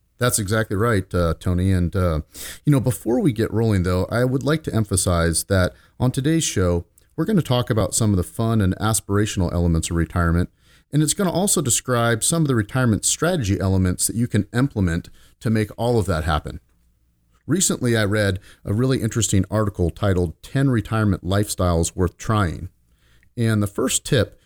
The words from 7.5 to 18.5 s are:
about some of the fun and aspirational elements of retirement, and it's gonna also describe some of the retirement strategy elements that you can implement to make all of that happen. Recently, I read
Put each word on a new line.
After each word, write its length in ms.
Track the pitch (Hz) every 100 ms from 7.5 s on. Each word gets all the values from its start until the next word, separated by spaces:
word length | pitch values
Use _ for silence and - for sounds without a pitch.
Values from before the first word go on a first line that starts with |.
| 123 -
about 260 | 107 98 -
some 160 | 110
of 60 | 95
the 60 |
fun 360 | - - 113 110
and 160 | 92 -
aspirational 720 | 107 110 - 101 107 98 87
elements 360 | 87 87 82 -
of 60 | 85
retirement, 540 | 82 87 85 85 87 _ _ _ _
and 100 | 143
it's 120 | 147
gonna 180 | - 190
also 300 | 160 202 190
describe 640 | 120 - - 120 117 113 -
some 160 | 170
of 80 | 147
the 60 | 120
retirement 500 | 101 131 123 104 -
strategy 520 | - 160 185 98 101
elements 480 | 95 95 92 90 -
that 120 | 110
you 100 | 120
can 220 | - -
implement 560 | 120 139 110 90 85 - - - _
to 100 | -
make 200 | 110 104 -
all 200 | 117 120
of 100 | 98
that 180 | 80 73
happen. 340 | 76 73 - - _ _ _ _ _ _ _ -
Recently, 480 | 180 - - 120 113
I 80 |
read 380 | 101 107 101 92 -